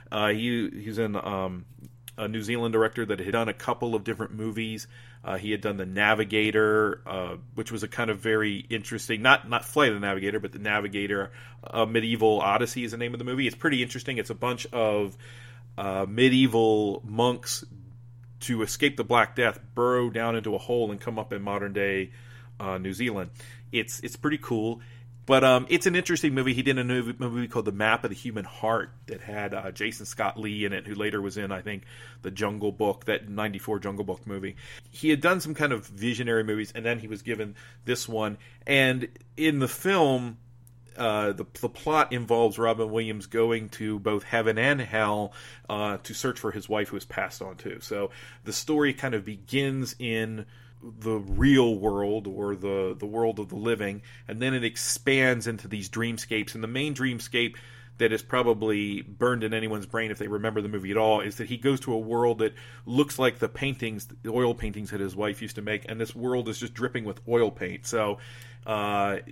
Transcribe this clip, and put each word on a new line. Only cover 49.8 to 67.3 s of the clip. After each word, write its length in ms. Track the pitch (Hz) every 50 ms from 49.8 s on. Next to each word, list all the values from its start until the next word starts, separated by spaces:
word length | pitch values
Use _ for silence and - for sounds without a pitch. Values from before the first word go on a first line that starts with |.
| 127 117 - -
in 480 | 127 117 113 110 110 110 110 107 104 - - - - - - - - 120 110 113
the 180 | 107 113 110 107
real 580 | 98 95 - 101 123 139 139 135 123 117 110
world 520 | 95 101 107 101 101 101 101 107 110 101 101
or 280 | 95 104 101 101 101
the, 400 | 90 95 98 98 98 95 92 - -
the 80 | 104
world 340 | 104 107 117 117 113 104 104
of 100 | 104 87
the 60 | 92
living, 460 | 101 107 117 117 101 104 98 101 104 - - - - - -
and 140 | 104 113
then 120 | 127 131 131
it 100 | 127 117
expands 840 | 113 117 - - - - - - 139 135 135 131 127 123 117 107 117
into 200 | 113 104 - 95
these 220 | 110 104 95 95
dreamscapes. 640 | - 113 117 117 117 110 - - 113 110 101 - -
And 80 | 113 110
the 40 | 110
main 280 | 120 131 147 151 143
dreamscape 600 | 131 131 131 120 117 - - - 120 120 113 117 - - - - - - - - -
that 140 | 120 110
is 120 | 110 107 -
probably 800 | - - 127 120 117 113 104 110 110 104 104 104 101 101 95
burned 420 | - 98 101 - 123 123 123 117 110
in 100 | 107 110
anyone's 320 | 110 110 110 107 104 98
brain 240 | - - 113 113 107
if 80 | 104 -
they 100 | 107 104
remember 320 | 107 104 104 110 107 107
the 60 | 101 104
movie 200 | 107 98 92 95
at 60 | 101 110
all 240 | 110 110 107 104
is 140 | 101 107 -
that 120 | - 113 110
he 100 | 123 113
goes 220 | 113 139 139 127
to 120 | - 131 117
a 60 | 113
world 400 | 110 110 117 117 120 120 113 107
that 140 | 110 110 - - - - - - - 113
looks 320 | 123 135 147 143 - -
like 180 | 131 123 117 -
the 120 | 113 107
paintings, 580 | - - 139 139 131 - 120 113 107 101 - - - - -
the 80 | 113
oil 240 | 113 123 123 120 117
paintings 340 | - 113 107 98 104 104 95
that 100 | 104 98
his 160 | 98 95 90
wife 260 | 98 107 104 101 117
used 140 | 113 101 -
to 60 | 107
make, 240 | 104 107 107 101 117 -
and 140 | 113 113
this 140 | 113 113 120
world 340 | 120 120 127 127 123 113 113
is 100 | 107 -
just 140 | 123 117 120
dripping 300 | 117 123 120 - 123 107
with 140 | 104 92 - -
oil 240 | 113